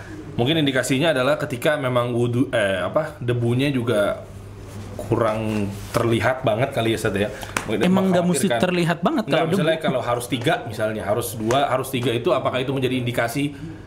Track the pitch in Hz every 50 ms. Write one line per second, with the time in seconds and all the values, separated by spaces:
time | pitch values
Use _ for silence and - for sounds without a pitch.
0 | - - - - - - - - 120 135 165 160 147 139 127 131 120 - 135 131
1 | 165 165 147 131 127 139 151 - 139 - 127 - - 160 151 143 135 127 127 120
2 | 120 123 120 120 120 120 117 123 139 - - 113 101 98 95 90 87 95 101 151
3 | 156 - - - 123 123 120 120 117 117 120 127 139 147 135 127 113 123 110 104
4 | 101 92 - - - - - - - - - - - - - - - - - -
5 | - - 156 117 113 107 107 110 110 110 107 107 101 98 101 - - - - 117
6 | 113 113 117 107 107 123 131 - - 113 104 110 135 - - 120 113 113 110 101
7 | - 107 98 95 104 107 - - - - - - - 98 110 - - 180 190 190
8 | 190 190 175 180 175 175 170 139 196 185 196 - 185 175 175 175 170 165 170 -
9 | 175 226 330 262 - 139 - 220 - 160 185 - 151 160 160 156 - 143 131 120
10 | 107 120 123 120 - - 139 117 113 156 143 - - 113 110 117 107 110 107 104
11 | 92 98 107 120 113 - 127 117 107 113 127 139 139 - 123 131 123 - - 123
12 | 120 135 113 123 - 180 156 131 131 127 123 127 123 143 131 135 127 123 127 127
13 | 120 120 117 127 117 - - 143 143 143 - - - - - - -